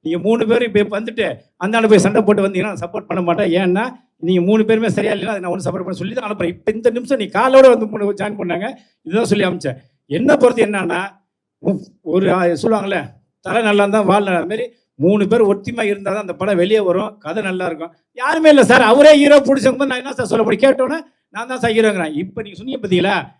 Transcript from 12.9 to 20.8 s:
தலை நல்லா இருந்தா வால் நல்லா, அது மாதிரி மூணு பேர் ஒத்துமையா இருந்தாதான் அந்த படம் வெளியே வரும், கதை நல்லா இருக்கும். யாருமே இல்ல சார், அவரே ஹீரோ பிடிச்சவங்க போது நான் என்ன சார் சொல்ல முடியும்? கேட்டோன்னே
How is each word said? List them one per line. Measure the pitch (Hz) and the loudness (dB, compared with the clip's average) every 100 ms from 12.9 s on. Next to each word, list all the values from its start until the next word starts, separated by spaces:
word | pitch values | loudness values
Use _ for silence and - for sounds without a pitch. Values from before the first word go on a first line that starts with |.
| 190 139 - _ _ 185 | -6 -8 -18 _ _ -4
தலை | 202 | -2
நல்லா | 226 202 202 | 0 2 2
இருந்தா | 214 | 2
வால் | 196 202 196 | 2 0 0
நல்லா, | 180 | -4
அது | 165 | -4
மாதிரி | 220 247 _ _ _ | -6 -8 _ _ _
மூணு | 156 208 190 | 0 2 2
பேர் | 240 214 | 2 2
ஒத்துமையா | 196 196 233 220 | 0 -4 -6 -4
இருந்தாதான் | 196 196 196 196 | -4 -6 -6 -8
அந்த | |
படம் | 156 190 196 | -6 -2 0
வெளியே | 180 214 | 2 0
வரும், | 190 175 208 208 | 0 -2 -4 -10
கதை | 151 185 | -10 -8
நல்லா | 196 185 180 | -6 -6 -6
இருக்கும். | 160 165 _ _ - | -8 -12 _ _ -8
யாருமே | 262 330 320 | -4 2 6
இல்ல | 294 | 6
சார், | 240 254 226 | 6 6 6
அவரே | 247 294 302 | 8 8 8
ஹீரோ | 285 285 | 8 6
பிடிச்சவங்க | 240 269 233 254 | 4 0 0 0
போது | 277 | -2
நான் | 254 | -4
என்ன | 254 262 | -8 -8
சார் | 233 | -4
சொல்ல | 226 | -2
முடியும்? | 220 214 269 | 0 2 2
கேட்டோன்னே | 262 | 2